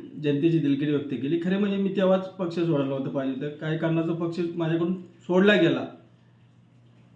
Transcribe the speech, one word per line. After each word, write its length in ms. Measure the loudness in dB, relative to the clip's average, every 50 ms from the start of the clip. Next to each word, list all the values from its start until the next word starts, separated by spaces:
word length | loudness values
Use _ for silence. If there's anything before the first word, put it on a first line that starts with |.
| -14 -16 -12 -4 -2
जनतेची 360 | 0 0 2 2 4 4 4
दिलगिरी 320 | 4 2 2 2 0 0
व्यक्त 200 | 0 -2 -2 -4
केली. 280 | -6 -4 -2 -2 -2 -2 0
खरे 140 | 0 0
म्हणजे 200 | 0 0 0 0
मी 120 | 0 -2 0 0
तेव्हाच 340 | 2 4 4 4 2 0 -6
पक्ष 260 | -8 -6 -6 -4 -2
सोडायला 400 | -2 0 0 2 0 0 -2 -2
होतं 140 | -4 -4 -4
पाहिजे 360 | -4 -4 -4 -4 -4 -4 -6
होतं, 120 | -8 -8
काही 200 | -6 -4 -4 -4
कारणाचा 360 | -2 -2 0 0 0 0 -2 -2
पक्ष 260 | -4 -4 -4 -4 -4 -4 -4 -4
माझ्याकडून 460 | -4 -2 0 0 0 0 -2 -2 -4
सोडला 540 | -8 -18 -20 -16 -4 0 2 4 6 6 6
गेला. 300 | 6 4 4 2 0 -4 -8 -12 -20 -20 _ _ _ _ _ _ _ _ _ _ _ _ _ _ _ _ _ _ _ _ _ _